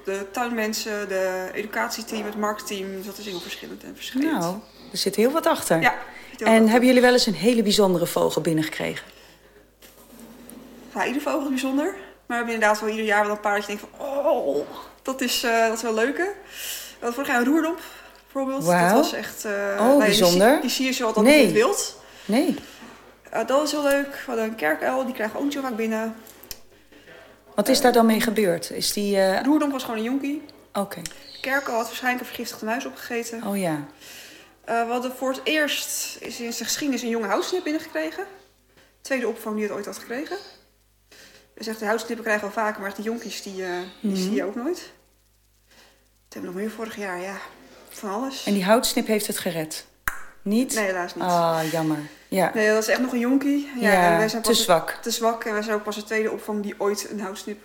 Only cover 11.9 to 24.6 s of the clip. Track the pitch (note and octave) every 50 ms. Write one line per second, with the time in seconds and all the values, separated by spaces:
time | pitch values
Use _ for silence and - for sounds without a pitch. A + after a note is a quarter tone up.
11.9 | F#4+ - - - - _ _ - A#3+ A#3 A#3 A3+ A3+ A3 G#3+ G#3 G#3+ G#3+ A3 G#3+
12.9 | A3 A3 A3 G#3+ G3+ G#3 G#3 G#3 G#3 G#3 - G#3 G3+ G3+ G#3 - G#3 G#3 - -
13.9 | - - D4 C#4 C4+ C#4+ C#4+ E4 D4 B3 - - - D3 - - - - - -
14.9 | - - - C4+ C4 C4 B3+ A#3+ - - - A#3+ A3+ A3+ A3+ A3+ A3 A3+ - A#3
15.9 | A3 G#3+ A3+ C4 C#4+ - F4 G4+ G4+ - - - - - - - - - - -
16.9 | - - - A#3 A#3+ C4 C#4 C#4+ C4+ A#3+ A#3+ B3+ D4+ E4 D#4 D#4+ F4 - - -
17.9 | - - - - - - _ _ - C4+ C4+ C4 C4+ C4+ D#3+ F3 F3 F3 E3+ F3+
18.9 | G#3 C4 D#4+ D#4+ - - G#3 - - - - G#3+ G3+ G3+ G3+ G3+ G3 G3+ G#3+ B3
19.9 | C#4 C#4+ G#3+ G#3+ G3+ G#3+ F#3+ F3 F3 F3+ G3+ A#3+ D4 F4 C#4+ A#3+ - - C4 C4
20.9 | B3+ - B3 A3 G#3+ G#3+ G#3 C4 D4+ D4+ B3 F#3 D#3+ G#3 A#3 E4+ G#4 - - -
21.9 | - - - - - - - - G3+ B3+ F4 E4 - - - - - - - -
22.9 | - - - - - _ _ - - - A3+ A3 C4 C#4+ D4+ C#4+ D4 D4+ C#4+ C#4
23.9 | C#4 C#4 C#4+ C#4 - - - C4+ A#3+ A3+ A3 A3 A3+ -